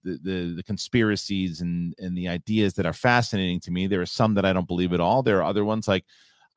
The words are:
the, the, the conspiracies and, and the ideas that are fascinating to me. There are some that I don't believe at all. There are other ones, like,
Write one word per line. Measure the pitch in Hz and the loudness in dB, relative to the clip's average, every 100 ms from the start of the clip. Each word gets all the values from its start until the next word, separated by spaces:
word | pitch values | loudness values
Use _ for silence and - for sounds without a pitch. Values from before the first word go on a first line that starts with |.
the, | - 82 | -8 -6
the, | 90 92 87 85 | -4 -4 -4 -6
the | |
conspiracies | - 98 - 120 110 101 - 98 92 80 | -6 -8 0 2 2 2 -2 -2 -2 -2
and, | 87 87 87 - | -4 -2 -4 -6
and | 92 90 | -8 -4
the | 90 | -4
ideas | 87 - 110 101 - | -4 0 2 2 2
that | 85 | -2
are | |
fascinating | - 127 120 113 101 92 90 | 0 2 2 2 0 0 -2
to | - | -2
me. | 87 95 | -2 0
There | 98 | 0
are | 87 | -2
some | - 110 101 | 0 2 4
that | 95 | 2
I | |
don't | 92 85 | 2 0
believe | 87 90 | 0 0
at | 87 | 2
all. | 85 127 | 2 2
There | 120 98 | 2 2
are | 80 | 2
other | 101 104 | 0 0
ones, | 110 107 | 0 0
like, | 95 - _ _ _ _ | -2 -2 _ _ _ _